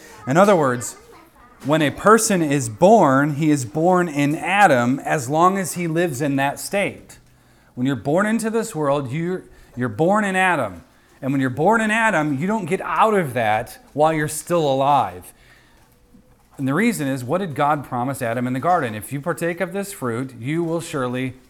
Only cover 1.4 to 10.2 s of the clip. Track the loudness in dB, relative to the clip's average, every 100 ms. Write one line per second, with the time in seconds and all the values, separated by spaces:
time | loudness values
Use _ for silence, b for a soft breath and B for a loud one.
1.4 | -20 -10 -2 0 0 2 4 4 4 0
2.4 | 0 0 -2 2 6 6 6 4 2 0
3.4 | 0 0 -2 0 2 2 2 0 0 0
4.4 | 0 4 6 6 2 0 -2 -2 0 4
5.4 | 4 2 -4 -4 -4 -2 -2 -2 -2 0
6.4 | -2 -4 -6 -4 -4 -6 -18 -20 _ b
7.4 | b b b b -2 -2 0 0 0 -2
8.4 | -2 -4 -4 -4 -2 -2 -2 -6 -4 -6
9.4 | -10 b b -6 -4 0 0 2